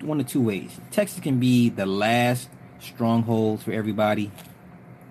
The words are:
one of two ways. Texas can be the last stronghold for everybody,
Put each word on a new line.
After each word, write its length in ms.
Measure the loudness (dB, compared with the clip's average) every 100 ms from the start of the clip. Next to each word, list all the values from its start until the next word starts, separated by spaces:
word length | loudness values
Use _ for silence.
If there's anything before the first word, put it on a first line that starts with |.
| -4
one 140 | -4
of 80 | -2
two 140 | 0
ways. 380 | 0 -2 -8 -16 -4
Texas 280 | -2 -2 -4
can 200 | -2 2
be 300 | 4 4 4
the 160 | 2 -2
last 640 | 0 2 4 2 0 -6 -18 -20 -20
stronghold 800 | -20 -4 0 2 2 2 2 -2
for 80 | -4
everybody, 600 | -4 -4 0 0 0 -4 -10 -20 -20 -20 -20 -20 -20 -20